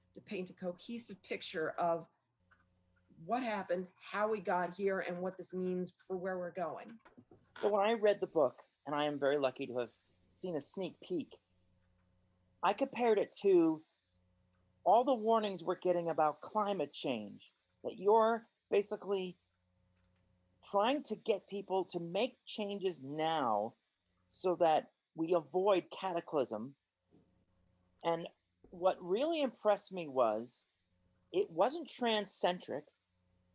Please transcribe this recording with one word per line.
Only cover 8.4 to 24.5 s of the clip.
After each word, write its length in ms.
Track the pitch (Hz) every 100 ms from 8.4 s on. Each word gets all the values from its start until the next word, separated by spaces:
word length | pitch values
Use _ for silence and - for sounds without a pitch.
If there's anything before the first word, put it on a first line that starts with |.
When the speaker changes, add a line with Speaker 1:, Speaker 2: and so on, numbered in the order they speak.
| 131 - - _ -
Speaker 2:
and 80 | 147
I 100 | 151
am 140 | 147
very 200 | 139 147
lucky 280 | 135 - 135
to 100 | 123
have 120 | 117 - _ _ _
seen 280 | - 185 160
a 40 |
sneak 400 | - - 180 -
peek, 360 | - 180 - - _ _ _ _ _ _ _ _ _ _ _ _
I 100 | 175
compared 460 | 202 269 - 240 208
it 160 | - -
to 400 | 202 185 165 160 - _ _ _ _ _ _ _ _ _ -
all 200 | 208 247
the 100 | 254
warnings 500 | 214 226 208 190 160
we're 120 | 180
getting 320 | 185 175 165
about 320 | 156 151 143
climate 520 | - 214 202 202 143
change, 600 | - 156 120 104 104 - _ _ _ 123
that 140 | -
you're 480 | 185 220 220 226 226 _ -
basically 680 | 202 202 214 185 196 185 175 _ _ _ _ _ _ _ _ _ _ _ _ -
trying 320 | 202 214 285 -
to 120 | 202
get 320 | 180 202 -
people 360 | 202 190 190 185
to 160 | 175
make 360 | 170 185 254 - -
changes 580 | - 202 202 185 156
now 720 | 131 151 156 160 127 107 110 - _ _ _ _ _
so 280 | - 185